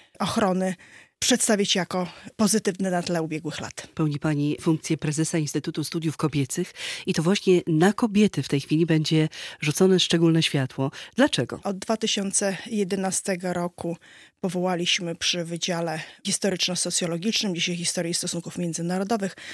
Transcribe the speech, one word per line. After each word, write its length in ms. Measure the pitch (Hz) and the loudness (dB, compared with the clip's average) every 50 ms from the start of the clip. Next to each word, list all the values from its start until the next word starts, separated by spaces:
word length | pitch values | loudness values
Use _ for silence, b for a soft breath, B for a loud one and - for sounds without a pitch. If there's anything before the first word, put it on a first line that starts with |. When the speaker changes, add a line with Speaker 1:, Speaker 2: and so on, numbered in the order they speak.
| - _ _ - | -16 _ _ -4
Speaker 1:
ochrony 560 | 208 165 - 226 214 190 180 185 185 190 180 B B B B B B B B _ - | -4 -2 2 2 2 2 2 2 0 -2 -2 B B B B B B B B _ 0
przedstawić 520 | - 247 233 - - 214 196 202 - - | 2 2 2 4 2 2 2 2 2 2
jako 320 | 196 170 - - 185 180 170 B B B - - | 0 0 -2 -2 -4 -4 -4 B B B -16 0
pozytywne 560 | - 220 190 226 214 - 202 175 - 190 190 | 2 2 4 4 2 2 0 -2 0 -2 0
na 100 | 180 175 | 0 0
tle 200 | 170 185 175 165 | 0 0 0 -2
ubiegłych 400 | 160 160 156 156 170 151 - - | -2 -2 -4 -6 -6 -6 -8 -8
lat. 260 | 135 - - - - - _ | -10 -10 -12 -14 -16 -12 _
Speaker 2:
Pełni 240 | - 160 151 143 143 | 0 0 0 0 0
pani 380 | - 156 151 143 147 147 - - | 0 0 0 2 0 0 -2 0
funkcję 360 | - 170 160 156 - - 160 | 0 0 0 0 0 -4 -4
prezesa 400 | 143 - 151 143 151 165 - - | -2 0 -2 0 0 0 0 0
Instytutu 460 | 165 151 139 - 151 - 170 151 165 147 | -2 -2 -2 -4 -4 -4 -4 -4 -4 -6
Studiów 340 | - - 170 156 160 - | -4 -4 -2 -2 -4 -2
Kobiecych 560 | - - 147 - 143 135 - - 175 185 - - B B B B B B | -2 -2 0 0 0 0 0 -2 -4 -4 -6 -8 B B B B B B
i 80 | - 180 | -2 0
to 100 | 185 156 | 2 2
właśnie 380 | 175 202 - - 190 180 175 - | 2 2 4 4 4 4 4 4
na 260 | 175 160 156 170 202 208 | 4 4 6 6 4 4
kobiety 500 | - 247 220 190 208 214 190 - 147 135 | 4 0 2 4 4 4 4 4 0 -2
w 40 | |
tej 140 | - 147 139 | 0 -2 -2
chwili 240 | - - 151 156 170 | 0 0 2 2 4
będzie 440 | 160 160 156 151 - 160 156 156 156 B B B B B B | 4 4 2 4 4 4 4 4 2 B B B B B B
rzucone 380 | 151 151 - - 190 185 190 175 | -2 -2 4 4 6 6 6 4
szczególne 440 | - - 180 170 170 165 160 165 156 | 4 2 4 4 6 6 6 4 4
światło. 480 | - - 143 131 - - - 135 139 B B B B B | 2 0 0 -2 -2 -2 -4 -4 -4 B B B B B
Dlaczego? 440 | 214 269 285 - - 120 - - - - | 2 2 4 4 0 -2 -4 -6 -6 -6
Speaker 1:
Od 160 | 202 196 190 | -6 -6 -6
dwa 180 | - - 220 | -4 -4 -2
tysiące 600 | 220 226 214 - 208 196 196 190 - 208 196 185 - - | -2 -2 -2 -2 -2 -2 -2 -2 0 0 0 -2 -4 -8
jedenastego 880 | - 226 208 202 175 202 196 190 190 185 - - 202 190 175 185 180 175 | -4 -2 -2 0 0 -2 -2 -2 -2 -2 -2 -2 -2 -4 -2 -4 -4 -2
roku 440 | 175 175 175 - - - 170 170 B B B B B B B B _ | -2 -4 -4 -6 -6 -6 -6 -6 B B B B B B B B _
powołaliśmy 720 | - 180 165 180 180 185 180 170 175 - - - 180 170 170 | -6 -4 -2 0 0 0 0 0 0 0 0 0 -2 -6 -6
przy 280 | - - - - 175 165 | -4 -2 -2 -2 -2 -4
Wydziale 560 | 165 170 165 - 185 175 165 170 165 156 160 B B B B - | -6 -6 -4 -4 -2 -2 -2 -2 -2 -4 -6 B B B B -6
Historyczno-Socjologicznym, 1300 | 202 - - - 196 185 170 - 180 180 - - 180 - - 185 165 170 165 175 226 220 - 220 196 170 | -6 -4 0 0 0 0 0 -2 -2 -2 -2 -2 -2 -2 -2 -2 -2 -4 -2 -2 -2 -2 0 -2 -2 -2
dzisiaj 200 | 170 160 180 175 | -2 -2 -2 -2
Historii 360 | 170 175 - - 185 170 170 | -2 -4 -4 -2 -2 -4 -2
i 20 | 175 | -4
Stosunków 440 | - - 175 - 170 - 165 - | -4 -4 -4 -6 -6 -8 -8 -6
Międzynarodowych, 800 | 175 175 170 160 170 165 170 180 185 202 196 233 214 196 180 - B B B | -4 -4 -4 -4 -4 -4 -2 -2 -2 0 -2 -2 -2 -2 -6 -6 B B B